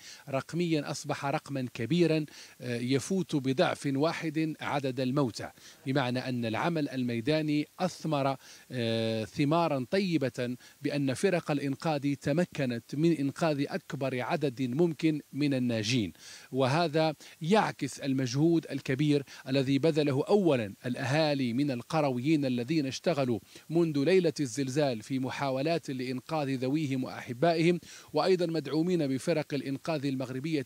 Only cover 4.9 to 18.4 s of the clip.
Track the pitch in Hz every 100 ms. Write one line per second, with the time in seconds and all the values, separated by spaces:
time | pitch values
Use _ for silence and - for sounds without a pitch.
4.9 | 123 127 147 127 - 87 - - - 139
5.9 | 139 123 123 123 123 117 110 160 165 139
6.9 | 131 120 117 117 156 156 147 147 - 180
7.9 | - 170 147 135 131 - - - 123 113
8.9 | 113 113 110 104 - 143 165 165 139 123
9.9 | 196 190 160 131 - 123 127 - - 143
10.9 | 143 135 120 196 175 - 143 139 135 165
11.9 | 147 143 139 147 151 180 - 127 117 -
12.9 | 135 170 151 139 - 165 143 143 185 -
13.9 | 143 135 127 120 165 143 120 127 135 175
14.9 | 143 160 151 - 139 147 131 123 113 104
15.9 | 127 92 - - - - 131 127 156 170
16.9 | 156 160 147 - - 160 214 151 - 139
17.9 | - 139 135 127 135